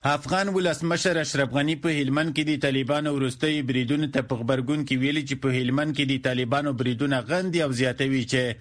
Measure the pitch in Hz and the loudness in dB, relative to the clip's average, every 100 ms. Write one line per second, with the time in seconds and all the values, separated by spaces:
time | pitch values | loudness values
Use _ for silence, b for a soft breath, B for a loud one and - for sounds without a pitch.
0 | 139 147 139 185 196 190 175 147 165 170 | 0 0 0 0 2 2 0 0 0 2
1 | 185 165 147 139 131 139 151 156 165 147 | 2 0 0 0 2 2 0 0 0 0
2 | 131 147 160 147 151 147 143 135 127 147 | 2 2 2 0 0 0 0 0 0 0
3 | 151 143 131 - 156 151 139 127 123 147 | 0 0 -2 0 0 0 0 0 0 0
4 | 147 143 117 117 120 131 123 151 135 127 | 0 -2 -2 -2 0 0 0 -2 0 0
5 | 139 151 139 131 135 127 123 139 151 143 | 0 0 -4 -2 0 0 0 0 0 0
6 | 135 131 131 127 120 143 147 120 123 117 | 0 0 0 0 0 0 0 -2 -2 0
7 | 143 131 113 180 185 165 143 120 127 123 | 0 0 0 -2 0 0 0 0 0 0
8 | 135 131 117 131 123 107 | 0 0 0 0 0 -4